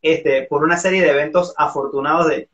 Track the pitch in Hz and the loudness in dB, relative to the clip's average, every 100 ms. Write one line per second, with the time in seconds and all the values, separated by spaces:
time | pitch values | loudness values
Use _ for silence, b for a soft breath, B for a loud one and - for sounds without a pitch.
0 | 156 160 151 135 135 143 156 170 185 190 | 0 0 0 0 0 0 0 0 0 2
1 | 170 143 151 180 180 - 147 143 139 139 | 2 2 0 0 -2 -2 -4 -2 -6 -4
2 | 139 160 165 143 - | 0 0 2 -2 -6